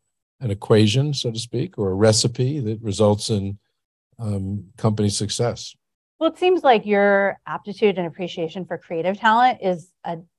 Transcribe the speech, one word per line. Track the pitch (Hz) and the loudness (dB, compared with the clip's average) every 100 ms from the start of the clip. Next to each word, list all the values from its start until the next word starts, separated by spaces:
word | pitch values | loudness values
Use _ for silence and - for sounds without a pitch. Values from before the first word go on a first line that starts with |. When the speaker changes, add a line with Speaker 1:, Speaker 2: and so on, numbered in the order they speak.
| _ _ _ _ | _ _ _ _
Speaker 1:
an | 120 | -6
equation, | 98 - 110 107 123 147 | -6 4 6 6 2 0
so | 139 123 | -2 -6
to | 110 | -6
speak, | - 117 180 - | -6 -6 -6 -4
or | 98 | -2
a | |
recipe | 95 110 107 123 117 127 151 | 4 4 4 0 0 -2 -2
that | 107 110 | -4 -4
results | 113 98 104 104 - | -6 2 2 2 0
in, | 107 98 101 _ _ _ _ _ - | -2 -4 -8 _ _ _ _ _ -10
um, | 110 101 95 101 90 - | -6 -4 -4 -8 -10 -4
company | 113 107 104 | -2 0 0
success. | - 98 - 120 - - - _ _ _ _ | -2 -4 -2 -4 -4 -12 -20 _ _ _ _
Speaker 2:
Well, | 320 | -2
it | 320 | 0
seems | 370 359 | 0 4
like | 285 220 | 4 4
your | 208 202 202 196 196 - - | 2 2 4 4 2 -4 -10
aptitude | 165 208 - 214 185 | -12 -12 0 0 0
and | 170 | -4
appreciation | 170 175 185 160 196 | -6 -10 -6 -8 -8
for | 180 165 | -10 -12
creative | - 165 175 202 | -8 -6 -4 -2
talent | 220 226 254 226 | 0 2 2 0
is | 190 175 - _ | -4 -4 -8 _
a | 170 170 - | -12 -12 -14